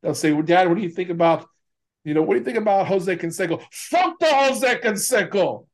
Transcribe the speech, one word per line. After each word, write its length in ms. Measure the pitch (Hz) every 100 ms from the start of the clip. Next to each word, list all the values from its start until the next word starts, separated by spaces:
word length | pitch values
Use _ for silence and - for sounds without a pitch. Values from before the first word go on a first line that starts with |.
they'll 140 | -
say, 160 | 143 160
Well, 120 | 151
Dad, 240 | 156 175 185
what 80 |
do 80 | 170
you 60 | 190
think 200 | 170 180
about, 380 | 170 170 160 - _ _ _ _ _
you 100 | 151
know, 80 | 151
what 120 | 160
do 60 | 196
you 60 |
think 120 | 233 233
about 300 | 214 196 185
Jose 280 | 190 180
Canseco? 460 | 175 170 165 180 165 -
Fuck 480 | - - 339 370 349
the 80 | 330
Jose 520 | 277 269 254 247 240
Canseco! 880 | 233 202 - 240 180 202 165 110 _